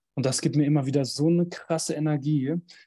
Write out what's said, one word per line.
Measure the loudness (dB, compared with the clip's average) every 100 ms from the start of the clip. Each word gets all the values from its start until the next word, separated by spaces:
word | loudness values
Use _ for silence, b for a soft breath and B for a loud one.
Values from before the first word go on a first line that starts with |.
| _
Und | -4 -2
das | 0
gibt | 0 2
mir | 2
immer | 2 2
wieder | 0
so | -2 0 2
eine | 2 0
krasse | -4 -4 -4 -2
Energie. | -2 0 0 0 0 0 -2 -6 b